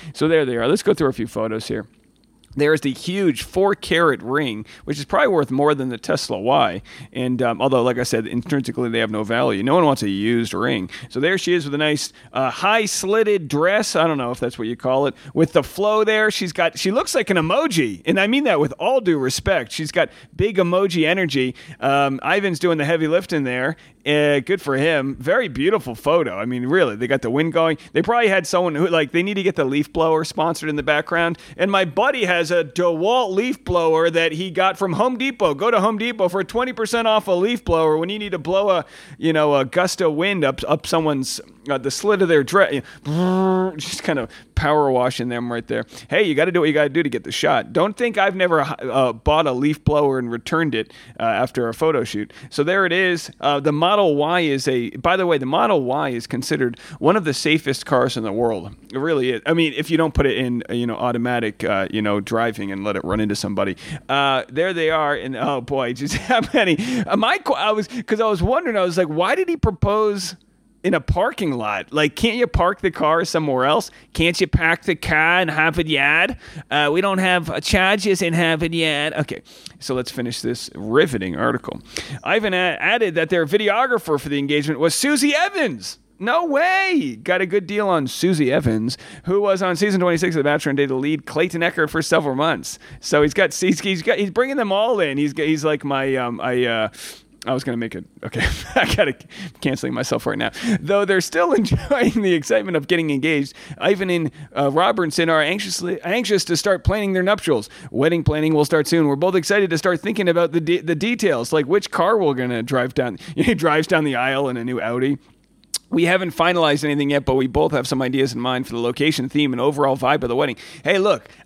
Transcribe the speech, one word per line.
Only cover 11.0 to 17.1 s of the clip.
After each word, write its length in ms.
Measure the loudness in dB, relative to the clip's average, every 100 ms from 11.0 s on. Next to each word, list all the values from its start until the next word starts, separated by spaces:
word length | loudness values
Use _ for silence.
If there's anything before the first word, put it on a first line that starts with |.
| -10
So 100 | -2
there 180 | 0 0
she 160 | 0
is 120 | -2
with 100 | -2
a 40 | -2
nice, 340 | 0 0 -4 -12 -8
uh, 180 | -4 -2
high 340 | 0 0 2
slitted 640 | 0 -4 0 2 2 0 0
dress. 480 | 0 2 2 0 0
I 100 | 2
don't 120 | 0
know 120 | -4
if 80 | -4
that's 180 | -6 -4
what 120 | -6
you 80 | -4
call 300 | 0 2 0
it. 100 | -4 -6
With 180 | 0 2
the 120 | 2
flow 400 | 0 -2 0 2
there, 260 | 2 2 2
she's 220 | 0 -6
got, 260 | 0 -2 0
she 140 | 0
looks 200 | 0 0